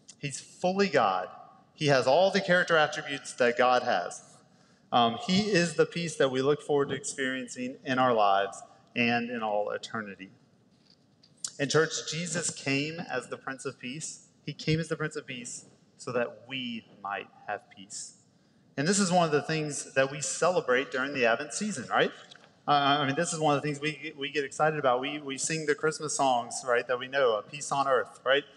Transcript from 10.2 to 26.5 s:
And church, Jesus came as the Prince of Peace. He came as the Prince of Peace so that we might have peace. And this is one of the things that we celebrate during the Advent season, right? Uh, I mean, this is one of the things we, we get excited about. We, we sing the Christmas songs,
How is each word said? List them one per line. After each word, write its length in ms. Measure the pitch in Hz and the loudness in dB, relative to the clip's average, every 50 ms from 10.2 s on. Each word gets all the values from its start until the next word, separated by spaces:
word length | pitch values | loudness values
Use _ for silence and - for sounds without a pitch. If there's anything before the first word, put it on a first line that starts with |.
| 95 98 - _ _ _ _ _ _ _ _ _ _ _ _ _ _ _ _ _ _ _ _ _ - - - - | -18 -18 -20 _ _ _ _ _ _ _ _ _ _ _ _ _ _ _ _ _ _ _ _ _ -14 -12 -6 -6
And 100 | 139 131 | -4 0
church, 400 | - 151 160 156 - - - - | 2 2 2 0 -2 -6 -8 -8
Jesus 400 | 151 160 175 170 156 175 156 - | -8 -6 -6 -6 -6 -4 -4 -6
came 500 | - - - 139 135 139 147 156 160 170 | -8 -6 -4 -2 -2 -2 -2 -4 -6 -10
as 280 | - - 127 127 120 - | -10 -6 -6 -8 -6 -8
the 80 | 131 | -10
Prince 300 | 120 - 135 131 127 - | -10 -8 -8 -8 -8 -8
of 120 | 139 123 - | -10 -10 -10
Peace. 500 | - 123 131 160 - - - - - _ _ _ _ | -12 -12 -10 -10 -12 -12 -14 -16 -20 _ _ _ _
He 60 | 151 | -12
came 280 | 147 - - 160 156 160 | -12 -6 -2 0 0 0
as 80 | 165 156 | -2 -4
the 80 | 165 | -4
Prince 180 | 151 156 147 - | -6 -6 -6 -8
of 120 | 151 - | -10 -12
Peace 400 | - 131 123 120 - - - - - - _ _ _ _ - | -10 -12 -12 -12 -12 -14 -16 -16 -20 -20 _ _ _ _ -14
so 120 | - 135 | -10 -6
that 320 | 117 120 120 - - - 113 123 | -4 -2 -4 -4 -6 -12 -14 -10
we 380 | 135 131 127 120 117 110 - _ - 104 | -10 -8 -8 -8 -8 -10 -12 _ -18 -14
might 260 | 98 98 101 95 - - _ - - | -10 -8 -8 -8 -8 -12 _ -16 -10
have 240 | - 104 95 - _ | -10 -10 -10 -10 _
peace. 440 | - 98 95 - - - - - - _ _ _ _ _ _ _ _ _ _ _ _ | -20 -20 -20 -16 -14 -14 -14 -16 -18 _ _ _ _ _ _ _ _ _ _ _ _
And 120 | - 143 170 | -2 0 2
this 100 | 208 196 | 2 2
is 140 | 202 175 | 2 4
one 140 | 180 180 170 | 4 4 4
of 40 | 160 | 4
the 120 | 147 143 | 2 0
things 500 | - - 160 156 151 151 139 - - - | 0 0 -2 -2 -2 -4 -6 -8 -10 -2
that 180 | - 135 135 139 | 0 2 2 2
we 100 | 147 151 | 0 -4
celebrate 720 | 143 - - - 160 170 185 170 - - 123 127 139 - | -6 -6 -2 0 2 2 2 2 2 2 2 0 0 -2
during 220 | - 131 131 139 | -4 -4 -4 -4
the 140 | 143 135 120 | 0 2 4
Advent 260 | 113 113 117 147 151 | 4 4 2 0 -6
season, 340 | - - 208 214 185 135 104 90 | -6 -6 -6 -4 -6 -6 -6 0
right? 220 | 104 123 160 - - - - - - - - - _ _ _ | 2 2 2 2 -2 -6 -18 -20 -20 -20 -20 -20 _ _ _
Uh, 60 | - | 0
I 340 | 147 143 143 139 143 151 143 | 2 2 4 4 2 2 2
mean, 80 | 135 139 | 0 0
this 200 | 151 170 165 170 | 0 -2 -2 -2
is 40 | 156 | 0
one 160 | 156 151 147 | 0 2 2
of 80 | 139 | 2
the 60 | 143 151 | 0 -2
things 100 | 143 139 | -4 -4
we, 360 | 143 151 147 139 147 156 151 143 | -4 -6 -6 -6 -10 -12 -8 -8
we 120 | 139 143 | -8 -4
get 120 | - 151 | -2 -2
excited 360 | 139 135 - - 151 156 156 151 | -4 -2 0 2 2 2 2 2
about. 220 | 139 131 123 123 | 2 2 2 2
We, 200 | 131 143 147 151 | 0 -2 -6 -6
we 180 | 147 135 135 127 | -8 -8 -6 -6
sing 280 | - - 160 160 156 | -4 -4 -4 -2 0
the 80 | 147 143 | 0 0
Christmas 420 | - - 156 156 - 156 143 - | 0 0 -2 -2 -2 -6 -6 -2
songs, 480 | - 139 135 127 120 120 117 | 0 2 2 2 2 -2 -4